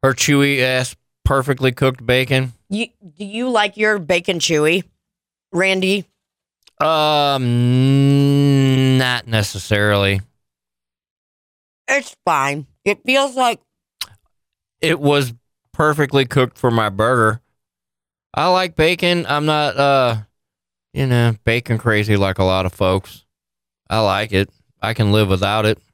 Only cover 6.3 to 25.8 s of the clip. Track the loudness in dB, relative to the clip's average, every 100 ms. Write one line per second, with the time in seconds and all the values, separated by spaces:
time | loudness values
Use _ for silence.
6.3 | _ _ _ _ _ 0 2 2 2 0
7.3 | 0 0 0 2 2 4 4 4 4 2
8.3 | 2 4 4 2 2 2 2 2 -2 -2
9.3 | -2 -2 -6 -2 0 2 2 2 0 -6
10.3 | _ _ _ _ _ _ _ _ _ _
11.3 | _ _ _ _ _ -4 -4 -4 -8 -2
12.3 | 0 0 -4 -10 _ -4 -4 0 0 0
13.3 | 0 -2 -2 _ _ _ _ -18 -18 _
14.3 | _ _ _ _ _ -2 0 2 0 0
15.3 | -8 _ _ _ -4 -2 0 0 0 0
16.3 | 0 0 0 0 0 -2 0 0 2 2
17.3 | 0 _ _ _ _ _ _ _ _ _
18.3 | -4 0 0 -2 0 0 2 0 -2 -2
19.3 | -2 0 0 -2 0 2 2 2 -2 -8
20.3 | _ _ _ _ _ _ -6 0 2 2
21.3 | 0 -2 -2 -2 -4 0 0 2 0 0
22.3 | 0 0 0 -2 -2 0 0 -4 -20 _
23.3 | _ _ _ _ _ _ -2 0 -2 -2
24.3 | -2 -2 _ _ _ -8 -2 2 2 2
25.3 | 0 0 0 -2 -4